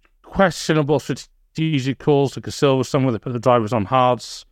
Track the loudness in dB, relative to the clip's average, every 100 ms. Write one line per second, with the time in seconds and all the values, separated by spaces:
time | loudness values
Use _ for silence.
0 | _ _ -6 0 2 0 -2 0 2 0
1 | -2 -8 -10 _ _ -4 -2 0 -2 -2
2 | 2 2 2 -4 -10 0 2 2 0 0
3 | 0 -2 -6 -2 2 2 2 -2 0 2
4 | 2 0 -4 -16 -20